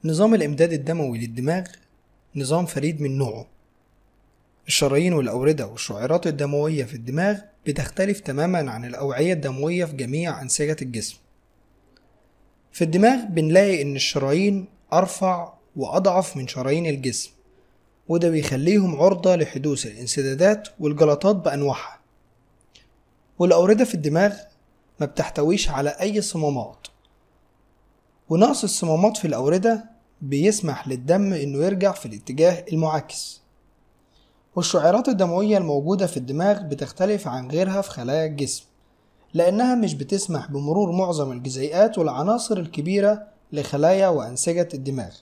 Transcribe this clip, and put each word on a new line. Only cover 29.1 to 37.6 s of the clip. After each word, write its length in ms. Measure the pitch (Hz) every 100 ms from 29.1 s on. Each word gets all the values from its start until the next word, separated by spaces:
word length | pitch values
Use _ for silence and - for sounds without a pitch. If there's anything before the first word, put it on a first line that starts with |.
| 226
في 80 | 170
الأوردة 640 | 120 135 185 226 226 - _ _ _
بيسمح 680 | 135 143 185 214 165 131 -
للدم 460 | 127 131 185 202
إنه 320 | 170 143 139 175
يرجع 260 | 190 196
في 140 | - 117
الاتجاه 600 | 104 - 131 170 175 -
المعاكس. 720 | 160 156 156 - - - - _ _ _ _ _ _ _ _ _ _ _ 180
والشعيرات 540 | 170 175 160 208 262
الدموية 480 | 202 180 170 214 202
الموجودة 500 | 170 143 151 196 180
في 100 | 147
الدماغ 460 | 123 143 190 208
بتختلف 640 | 170 139 - - 190 208 151
عن 240 | 127 127
غيرها 300 | 156